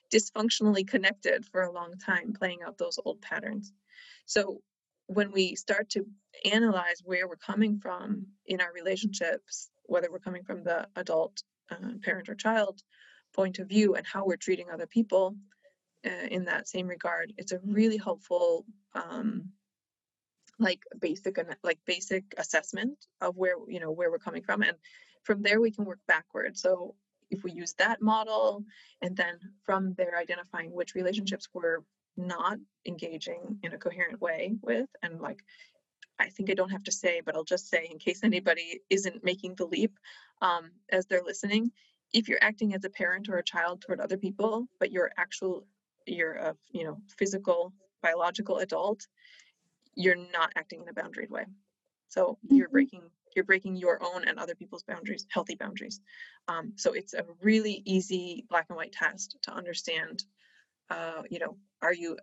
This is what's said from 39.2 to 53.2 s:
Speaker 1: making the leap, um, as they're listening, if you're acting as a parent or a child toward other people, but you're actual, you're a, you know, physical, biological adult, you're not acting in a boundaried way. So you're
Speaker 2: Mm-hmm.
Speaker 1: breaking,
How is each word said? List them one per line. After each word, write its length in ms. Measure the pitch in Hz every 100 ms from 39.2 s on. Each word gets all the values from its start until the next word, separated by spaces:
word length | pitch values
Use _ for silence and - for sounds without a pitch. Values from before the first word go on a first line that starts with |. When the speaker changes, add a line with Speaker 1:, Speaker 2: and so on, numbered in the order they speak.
Speaker 1:
making 320 | 180 185 185 185
the 100 | 170
leap, 320 | 170 214 _ - - - -
um, 300 | 185 170 165 180 -
as 180 | 185 185
they're 160 | 185
listening, 480 | 180 202 202 214 233 - _ _ _
if 160 | 226 214
you're 100 | -
acting 300 | 214 214 214
as 120 | 190 196
a 40 |
parent 380 | - 180 185 208
or 80 | 185
a 60 |
child 380 | - 175 170 180
toward 180 | - 180
other 180 | - 190
people, 500 | 196 196 214 220 247 -
but 120 | -
you're 200 | 185 170 -
actual, 500 | - - 190 175 - _ _ _ -
you're 280 | 170 160 160
a, 200 | 160 160 _
you 140 | 175 160
know, 160 | - - -
physical, 560 | 196 196 196 175 180 196 _ _
biological 580 | 170 165 175 180 202 185
adult, 480 | 190 160 190 208 - _ - - - _ _ _ _ -
you're 200 | 185 180 180
not 220 | 175 160 170
acting 260 | 160 165
in 60 | 170
a 40 |
boundaried 360 | - - - -
way. 160 | - - - _ _ _ _ _
So 300 | - 180 214 233
you're 180 | 269 -
Speaker 2:
Mm-hmm. 40 |
Speaker 1:
breaking, 300 | 277 277 185 170 _